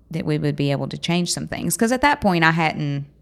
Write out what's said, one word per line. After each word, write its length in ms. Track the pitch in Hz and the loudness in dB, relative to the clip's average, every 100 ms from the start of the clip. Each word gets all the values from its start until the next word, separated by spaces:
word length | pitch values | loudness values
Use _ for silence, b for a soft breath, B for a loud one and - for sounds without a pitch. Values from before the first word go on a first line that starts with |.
| - | -10
that 160 | 160 - | -6 -2
we 100 | 151 | 0
would 200 | 147 143 | 0 0
be 160 | 143 | 0
able 160 | 139 135 | 0 -4
to 100 | 143 | -6
change 340 | - 175 175 | 0 0 0
some 140 | - 156 | -4 -6
things. 300 | - 170 - | -6 -4 0
'Cause 160 | 226 | 2
at 80 | 254 | 2
that 200 | 285 285 | 2 2
point, 220 | 208 175 | 2 4
I 80 | 160 | 4
hadn't 560 | 165 160 - 147 143 143 - | 4 0 0 -2 -4 -6 -16